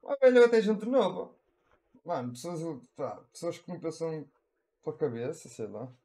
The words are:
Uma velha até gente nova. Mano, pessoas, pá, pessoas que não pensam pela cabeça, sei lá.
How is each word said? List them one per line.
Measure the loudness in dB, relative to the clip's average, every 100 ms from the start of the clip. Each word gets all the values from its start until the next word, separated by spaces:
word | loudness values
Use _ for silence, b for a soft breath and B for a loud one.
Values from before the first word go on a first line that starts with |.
Uma | -6 4
velha | 6 10 8
até | 6
gente | 2 0 0
nova. | 2 2 -2 -12 _ _ _ _ _ _ _
Mano, | -6 -6 -6
pessoas, | -10 -10 -8 -8 -10 -16 -10
pá, | -10 -10 -18
pessoas | -10 -10 -10
que | -12
não | -10
pensam | -10 -6 -8 -8 -12 _ _ _ _ _
pela | -12 -4
cabeça, | -4 -4 -8 -8 -14
sei | -12 -10
lá. | -10 -14 -16